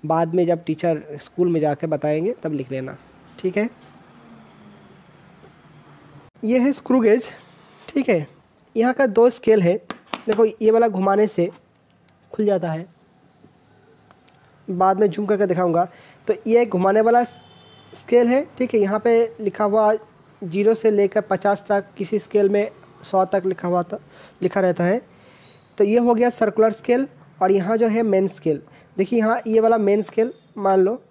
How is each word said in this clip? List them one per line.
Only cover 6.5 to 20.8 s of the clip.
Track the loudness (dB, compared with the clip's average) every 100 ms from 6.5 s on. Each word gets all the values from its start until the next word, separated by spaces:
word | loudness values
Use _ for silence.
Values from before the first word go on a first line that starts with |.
| 0
है | 0
screw | -2 0 2
gauge, | 4 2 0 -18 -20 -20 -20 -20 -8
ठीक | -4 0
है। | -2 -2 _ _ _ _ -2
यहाँ | 0
का | 0 0
दो | 4 2
scale | 2 2 2
है, | 2 0 -6 -20 _ -10 -4
देखो | 2 0
ये | 2 2
वाला | 4 2
घुमाने | 0 0 2 0
से | 0 -4 -4 _ _ _ _ _ _ _
खुल | -4 -2
जाता | -2 -4
है, | -8 -12 _ _ _ _ _ _ _ _ _ _ _ _ _ _ _ _ _ -10
बाद | 0 0 2
में | 0
zoom | -2 -4
करके | -2 0
दिखाऊंगा। | 0 0 0 -2 -8 -20 _ -6
तो | -6 0
ये | 0 2
घुमाने | 0 2 2
वाला | 4 2
स्केल | 0 -10 -20 -20 -20 -20 -20 -20 0 2 4
है, | 0 -2 -6
ठीक | -2
है। | 0
यहाँ | 0 0
पे | 2 2 0 -4
लिखा | -8 -2 0
हुआ | 2 2 0 -6 _ _ _
ज़ीरो | -8 0 0
से | 2